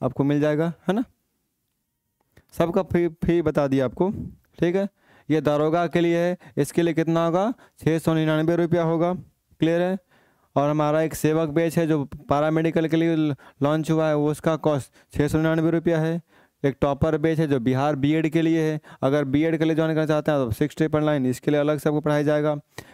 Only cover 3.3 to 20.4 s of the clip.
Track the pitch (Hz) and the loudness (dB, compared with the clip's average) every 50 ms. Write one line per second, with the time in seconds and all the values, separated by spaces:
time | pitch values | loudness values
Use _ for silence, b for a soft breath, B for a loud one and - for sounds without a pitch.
3.3 | 170 175 165 156 - 151 143 139 135 135 131 123 - - 180 190 220 - - - | 2 2 2 0 0 0 0 2 2 0 0 0 -2 -2 -4 -2 -4 -6 -10 -12
4.3 | - - _ _ _ - 170 175 175 190 196 202 _ b b b b b b b | -14 -20 _ _ _ -2 -2 0 0 0 -2 -4 _ b b b b b b b
5.3 | 147 156 139 151 147 147 151 160 156 170 175 165 - 175 170 170 170 170 175 175 | -2 0 0 0 0 0 0 0 0 0 0 0 0 0 2 2 2 0 0 -2
6.3 | 180 - B B B - 143 - - 175 170 170 156 160 160 156 165 165 170 170 | -4 -6 B B B -4 -4 -2 0 0 0 0 0 0 0 0 0 0 0 0
7.3 | 160 185 196 226 - b b b b b - 151 160 165 - 165 160 160 156 156 | 0 0 0 -2 -4 b b b b b -2 -2 -2 0 0 0 0 0 0 0
8.3 | 156 156 160 160 170 170 170 160 170 175 165 160 165 165 170 175 180 185 - - | 0 0 0 0 0 0 0 0 0 0 0 0 0 0 0 -2 -2 -6 -10 -16
9.3 | _ _ _ _ _ - 160 160 170 170 175 185 190 196 _ b b b b b | _ _ _ _ _ -2 0 0 2 0 0 -2 -4 -6 _ b b b b b
10.3 | b b b b b 139 143 147 151 151 151 147 151 160 160 156 139 - - 151 | b b b b b 0 0 0 0 0 0 0 0 0 0 -2 -2 -2 0 0
11.3 | 156 160 165 151 143 165 165 165 151 170 170 151 160 151 135 - - 143 - - | 0 0 0 -2 0 0 0 0 0 0 0 0 0 0 -2 -4 -10 -10 -4 -2
12.3 | 139 143 151 156 160 160 160 165 156 170 160 151 156 165 165 165 165 156 156 151 | 0 0 0 0 0 0 0 0 0 0 -2 0 0 0 0 0 0 0 0 -2
13.3 | 139 B B B B B 139 143 151 160 156 151 160 160 160 156 151 147 147 151 | -4 B B B B B -2 0 0 0 0 0 0 0 0 0 0 0 0 -2
14.3 | 147 - - 165 160 147 - 156 151 135 - - b b b b - - 147 147 | -2 -2 -2 -2 -2 0 0 0 0 -2 -4 -8 b b b b -2 -2 0 0
15.3 | 147 156 160 160 160 165 160 165 165 165 160 170 170 156 156 160 165 175 - b | 2 0 2 2 2 2 0 0 0 0 0 0 0 0 0 -2 -4 -4 -8 b
16.3 | b b b b b b - 139 127 - - 143 139 131 160 160 156 151 147 165 | b b b b b b -2 -2 -2 0 0 0 0 0 0 0 0 2 0 0
17.3 | 160 151 165 147 143 131 113 127 127 131 139 151 151 135 135 143 156 160 156 156 | 0 0 0 0 0 0 0 0 0 0 0 0 0 0 0 0 0 0 0 0
18.3 | 147 165 160 160 165 165 160 156 156 151 B B B B B 135 139 147 143 135 | 0 0 0 0 0 0 0 -2 -4 -6 B B B B B 0 2 0 0 0
19.3 | 131 147 156 165 160 151 160 160 160 151 160 160 160 156 156 147 156 151 147 - | 0 0 2 2 2 2 2 2 2 2 2 2 2 0 0 0 0 0 0 0
20.3 | 151 143 | 0 0